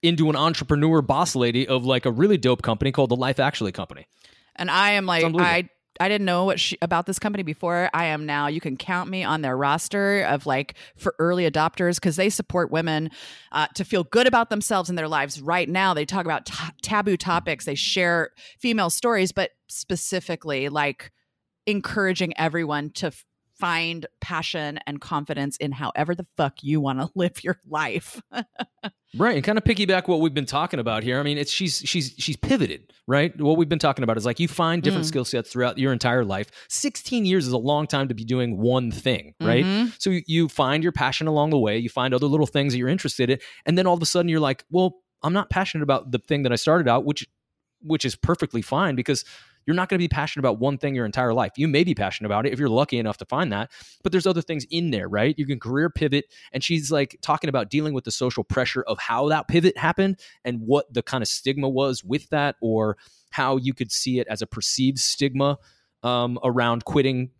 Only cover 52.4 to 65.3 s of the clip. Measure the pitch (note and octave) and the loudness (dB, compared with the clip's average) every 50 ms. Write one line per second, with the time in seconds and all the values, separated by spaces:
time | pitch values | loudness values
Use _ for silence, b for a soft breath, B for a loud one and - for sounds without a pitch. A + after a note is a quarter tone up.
52.4 | A2+ C#3 - A#2+ D3 C3+ A2 A#2+ C#3+ - - A#2+ A2+ A2 G#2 - F#2 _ - C#3 | 0 0 -2 0 0 2 4 2 2 2 0 -2 -2 -2 -4 -6 -8 _ -2 -2
53.4 | F3 - G2+ G2+ A2 B2 B B B B B B B F#3 E3+ F#3+ E3+ F#3+ F#3 E3 | -2 -2 -2 -4 -6 -6 B B B B B B B 0 2 2 2 4 2 2
54.4 | D#3+ - E3 D3+ B2+ - D#3+ E3 E3+ E3 B2+ G#2 F2+ F#2 G2 G#2 A2 C#3 D#3 - | 0 -2 -4 -6 -6 -4 -2 -2 0 0 0 -2 -2 -2 0 2 2 2 2 0
55.4 | D3 C3 C#3+ A#2 - A2+ B2+ C#3 D#3 E3+ - - D#3+ D3 C3+ C#3+ - B B B | -2 -2 -2 -4 -4 -2 0 0 0 0 0 0 0 2 2 0 0 B B B
56.4 | B B B C3 C3 - E3+ D#3+ D3 C3 D#3+ D3 C#3 - - - - - D3 - | B B B -6 -2 0 -2 -2 0 0 2 2 0 0 -4 -14 -2 -2 0 0
57.4 | - C3+ C3 C3 A2 G2+ - C#3+ D3+ D3+ D3 C3 - - B2 - C3 B2 A#2+ - | 0 0 0 0 -2 0 0 0 0 0 -4 -4 -4 -6 -4 -2 -2 -2 -2 -2
58.4 | G#2+ _ - C3+ B2+ A#2+ - C3+ - - A2 - - - A2+ A#2+ C#3 D3 D#3 D#3 | -4 _ 0 0 0 0 -2 -4 -2 -4 -4 -6 -4 -4 -2 0 2 2 0 0
59.4 | - - - E3+ E3 F#3 - - - D#3+ E3+ - G3 G3 F#3+ B B B B B | -2 2 2 4 4 4 2 2 0 0 2 2 2 0 0 B B B B B
60.4 | B B2 B2 A#2 A2+ A2 C3+ D3 - _ B2 A#2+ A2+ - - C3 A2 G#2 - - | B -6 -6 -4 0 2 2 2 2 _ -4 -4 -4 -2 -4 -4 -2 -2 -4 -4
61.4 | - C3+ C3+ C#3 C#3 C3+ C3 C3 C#3 C#3 B2+ A#2+ - F2+ B2 D3+ - _ - D3+ | -2 -2 -2 0 -2 -2 0 0 0 0 -2 -4 -4 -4 -4 -4 -4 _ -2 0
62.4 | C#3+ C#3+ - _ - A2+ A2 A2 A2 G#2+ - b b b b b b b - - | 0 0 -2 _ -2 0 2 2 2 0 -2 b b b b b b b -4 -2
63.4 | C#3 C3 C3+ C3 B2 C3+ C3 - B2+ G#2+ - - - C3+ B2+ B2 B2 - A2 G#2 | 0 2 2 0 0 -2 -4 -4 -6 -6 -4 -4 -2 -2 -2 -2 -2 -2 -4 -6
64.4 | A2 - - A2+ - - - - C3 C3 C3+ C3 - - - - C#3+ C#3 | -6 -8 -8 -6 -4 -4 -2 2 2 0 2 0 -2 -2 0 0 -2 -2